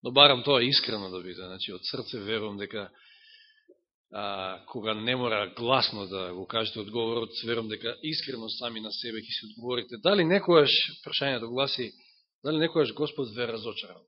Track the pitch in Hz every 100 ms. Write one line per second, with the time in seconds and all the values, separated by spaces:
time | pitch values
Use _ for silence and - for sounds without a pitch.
0 | 127 131 143 127 131 135 123 139 - 110
1 | 95 90 90 90 92 95 - 90 - 127
2 | 113 120 101 110 104 101 101 110 98 _
3 | - - - - _ _ _ - _ _
4 | _ 104 101 98 95 92 - 123 107 107
5 | 113 127 123 107 98 - 120 131 113 110
6 | 98 95 92 90 92 113 107 110 104 113
7 | 113 117 113 - 113 117 110 107 113 123
8 | 156 156 - 123 113 - 120 113 107 107
9 | 120 110 107 - 107 107 120 123 - 117
10 | 170 202 160 196 190 170 143 - - -
11 | - - 139 127 113 123 139 - 113 -
12 | - _ _ _ 139 156 160 165 123 110
13 | 147 - 123 110 120 113 107 101 98 87